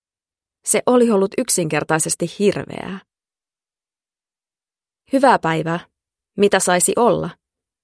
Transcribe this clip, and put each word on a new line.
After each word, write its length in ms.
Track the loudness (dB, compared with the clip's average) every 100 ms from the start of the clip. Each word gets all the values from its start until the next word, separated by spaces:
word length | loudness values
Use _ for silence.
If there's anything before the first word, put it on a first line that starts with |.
| _ _ _ _ _ _
Se 180 | -4 -2 2
oli 240 | 2 4
ollut 240 | 2 0 -2
yksinkertaisesti 880 | -2 -2 -2 -4 -2 -2 -2 -4 -6 0
hirveää. 640 | 0 0 -8 -12 -12 -14 -18 _ _ _ _ _ _ _ _ _ _ _ _ _ _ _ _ _ _ _ _
"Hyvää 260 | 2 4 2
päivää. 420 | 0 -2 -4 -6 -8 _ _ _ _ 0
Mitä 240 | 2 2
saisi 320 | 2 0 0 2
olla?" 340 | 0 0 -4 -12 _ _ _ _